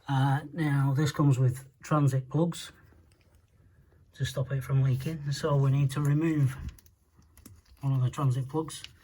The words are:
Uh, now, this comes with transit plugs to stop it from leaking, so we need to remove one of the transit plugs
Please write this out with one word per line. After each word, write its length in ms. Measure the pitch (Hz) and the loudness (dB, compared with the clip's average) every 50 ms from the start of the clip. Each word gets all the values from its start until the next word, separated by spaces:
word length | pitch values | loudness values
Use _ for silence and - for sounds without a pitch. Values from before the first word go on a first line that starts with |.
| _ | _
Uh, 320 | - 143 135 131 139 139 139 - - - | -2 0 2 2 2 2 0 -2 -6 -6
now, 400 | - 160 151 143 143 139 139 139 | -2 -2 0 2 2 2 2 2
this 160 | 131 156 143 | 2 0 0
comes 280 | - - 151 143 139 123 | 0 2 2 4 4 4
with 240 | 131 127 127 - - - _ _ | 2 0 0 -2 -8 -18 _ _
transit 480 | - - 151 151 143 139 123 131 131 - | -6 -2 0 2 2 2 2 0 -4 -2
plugs 420 | - 143 165 175 165 - - - - - - - - - - _ _ _ _ _ _ _ _ _ _ _ _ - _ _ - _ _ _ - _ _ | 0 0 0 0 0 -6 -12 -16 -18 -20 -20 -20 -20 -20 -20 _ _ _ _ _ _ _ _ _ _ _ _ -20 _ _ -20 _ _ _ -20 _ _
to 100 | - 139 | -6 -6
stop 260 | 127 - - 135 - | -6 -4 -4 -6 -4
it 120 | - 135 131 | -4 -6 -4
from 200 | - 139 135 131 | 0 0 2 2
leaking, 360 | 135 127 131 - 160 160 160 143 143 | 2 0 0 -2 -4 -6 -6 -6 -6
so 240 | 143 139 - 160 147 | -6 -4 -2 0 2
we 160 | 139 139 139 | 2 2 2
need 180 | 135 139 143 135 | 2 2 2 0
to 100 | - - | 0 0
remove 540 | 147 143 143 151 160 165 160 151 143 127 - - - - - - - - _ _ _ _ _ _ - _ _ - - - - - _ _ - - | 0 2 2 2 2 2 2 2 2 0 0 -4 -12 -14 -14 -14 -20 -20 _ _ _ _ _ _ -20 _ _ -20 -20 -20 -20 -20 _ _ -20 -8
one 120 | - 139 135 | -4 -2 0
of 80 | 131 | 2
the 80 | 127 123 | 0 0
transit 380 | - - 147 135 123 131 131 123 | -2 0 0 0 0 0 -4 -4
plugs 340 | - 156 156 151 - - - - - _ | -4 -4 -4 -4 -8 -14 -16 -18 -20 _